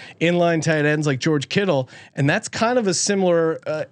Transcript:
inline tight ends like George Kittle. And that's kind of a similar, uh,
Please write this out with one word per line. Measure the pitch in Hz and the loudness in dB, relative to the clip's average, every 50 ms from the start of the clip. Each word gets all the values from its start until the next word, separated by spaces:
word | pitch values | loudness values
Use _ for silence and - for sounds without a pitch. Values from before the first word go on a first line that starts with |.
| - - - - | -20 -16 -6 -2
inline | 156 170 175 175 170 170 170 160 | 0 2 2 4 2 2 2 2
tight | - 156 160 151 147 | 0 0 0 2 2
ends | 147 151 151 151 | 2 0 0 0
like | 151 139 123 | -2 -2 0
George | - 165 151 147 135 - | 0 0 0 0 -2 -2
Kittle. | - 196 202 185 156 135 131 - - - - - - | -2 0 0 2 0 0 -2 -4 -10 -20 -20 -10 -4
And | - 135 143 | -2 0 2
that's | 165 220 - - | 0 0 -2 -6
kind | - - 226 226 254 254 | -4 -2 0 2 2 2
of | 226 | 0
a | 190 170 | 0 -2
similar, | - - - 202 196 190 180 170 165 165 160 160 - - | -2 0 0 0 2 2 2 2 2 2 0 -2 -4 -6
uh, | - 156 156 - - | -8 -6 -6 -6 -4